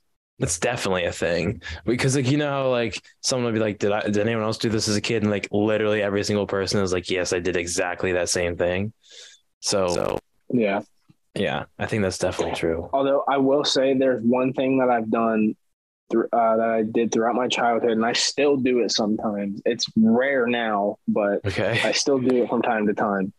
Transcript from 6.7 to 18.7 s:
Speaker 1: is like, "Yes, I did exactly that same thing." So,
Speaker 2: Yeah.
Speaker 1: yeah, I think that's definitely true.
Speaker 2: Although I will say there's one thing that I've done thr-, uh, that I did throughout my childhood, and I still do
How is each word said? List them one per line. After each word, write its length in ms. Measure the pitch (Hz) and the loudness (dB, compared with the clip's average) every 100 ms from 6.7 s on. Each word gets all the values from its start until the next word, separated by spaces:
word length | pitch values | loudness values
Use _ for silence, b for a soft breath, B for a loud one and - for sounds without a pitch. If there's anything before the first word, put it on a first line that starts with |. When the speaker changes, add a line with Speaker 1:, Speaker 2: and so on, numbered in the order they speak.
| 107 | 0
Speaker 1:
is 120 | 95 | 0
like, 160 | 90 - | -2 -2
"Yes, 240 | 90 87 | -2 -2
I 60 | 92 | -2
did 180 | 87 90 | -2 -2
exactly 540 | 87 90 90 87 92 | -2 -2 -4 -2 -2
that 160 | 90 85 | 0 0
same 260 | 92 87 85 | -2 -2 0
thing." 360 | 87 92 104 - B B B B _ _ | 0 0 -4 -8 B B B B _ _
So, 580 | - 101 90 85 50 - - _ - | -4 0 0 0 -2 -4 -8 _ -4
Speaker 2:
Yeah. 280 | 123 104 98 - _ _ _ _ | 0 0 -2 -6 _ _ _ _
Speaker 1:
yeah, 300 | - 90 69 - - | -4 -2 -4 -8 -8
I 80 | 104 | -4
think 160 | 110 | 0
that's 160 | 95 90 | 0 0
definitely 360 | 90 - 82 - | -4 -2 -4 -2
true. 340 | 82 82 82 | -2 -2 -2
Speaker 2:
Although 300 | 139 139 139 123 | 0 2 2 2
I 100 | 139 | 2
will 280 | 131 143 143 | 4 2 2
say 300 | 139 135 131 | 2 2 2
there's 280 | 131 120 | 2 2
one 300 | 113 127 131 | 2 2 2
thing 240 | 135 131 135 | 0 0 2
that 100 | 127 | 2
I've 180 | 120 110 | 2 0
done 460 | 117 113 110 107 - _ _ _ _ - | 0 2 2 0 -2 _ _ _ _ -4
thr-, 140 | 113 - | 0 0
uh, 260 | 120 113 110 | 2 2 2
that 120 | 113 | 2
I 140 | 113 | 0
did 280 | 110 113 110 | 0 0 0
throughout 240 | 113 113 117 | 2 0 0
my 120 | 123 | -2
childhood, 440 | - 120 113 120 | 0 0 2 2
and 140 | 110 117 | 0 0
I 80 | |
still 420 | - - - 143 143 | 0 -2 0 2 2
do 240 | 127 | 2